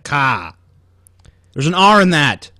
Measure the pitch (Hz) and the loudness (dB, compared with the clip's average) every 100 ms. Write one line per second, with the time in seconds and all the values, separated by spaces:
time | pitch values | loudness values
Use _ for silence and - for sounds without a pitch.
0 | - 143 135 113 85 - _ _ _ _ | -6 -4 -2 -4 -8 -18 _ _ _ _
1 | _ _ _ _ _ - 143 180 196 208 | _ _ _ _ _ -8 -6 2 4 4
2 | 185 165 143 101 - | 2 2 -2 -4 -10